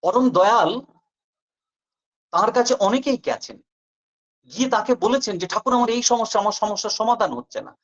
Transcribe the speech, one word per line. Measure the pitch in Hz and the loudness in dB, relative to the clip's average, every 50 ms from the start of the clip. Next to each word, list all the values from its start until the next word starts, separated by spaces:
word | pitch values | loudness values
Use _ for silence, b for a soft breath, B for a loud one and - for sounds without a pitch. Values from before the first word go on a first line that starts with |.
| - | -2
পরম | 170 190 240 262 254 | 0 0 2 2 2
দয়াল, | - 180 185 202 226 233 185 160 202 247 277 _ _ _ _ _ _ _ _ _ _ _ _ _ _ _ _ _ _ _ _ _ _ _ _ _ _ _ _ _ | 4 4 4 4 4 4 2 2 -2 -4 -10 _ _ _ _ _ _ _ _ _ _ _ _ _ _ _ _ _ _ _ _ _ _ _ _ _ _ _ _ _
তার | - 170 190 226 240 | -2 0 0 2 2
কাছে | 247 240 247 254 | 0 2 2 2
অনেকেই | - 202 190 220 269 262 294 269 | 2 2 2 2 0 0 0 -4
গেছেন, | 240 _ - 120 - - - 110 - _ _ _ _ _ _ _ _ _ _ _ _ _ _ _ _ _ _ - | -2 _ -6 -6 -6 -8 -16 -20 -20 _ _ _ _ _ _ _ _ _ _ _ _ _ _ _ _ _ _ -4
গিয়ে | 180 254 262 | -4 -2 0
তাকে | 247 214 208 - 254 | 0 -2 2 0 0
বলেছেন | 247 - 220 247 269 262 - 202 175 | 0 2 0 0 0 0 -2 -4 -6
যে, | 180 | -6
"ঠাকুর, | 180 - 208 - 262 254 | -4 -4 -2 -2 0 2
আমার | 247 240 233 | 2 2 2
এই | 226 247 240 | 0 0 2
সমস্যা, | - 247 240 226 214 - 220 | 0 0 0 0 0 0 0
আমার | 202 208 - | 0 0 -2
সমস্যার | - - 208 208 202 - 214 | -2 -4 -4 -4 -4 -6 -6
সমাধান | 202 - 220 220 240 233 220 180 131 | -4 -2 0 0 2 0 0 -2 -2
হচ্ছে | 123 247 _ - 110 | -6 -12 _ -12 -12
না।" | - - - _ | -12 -12 -20 _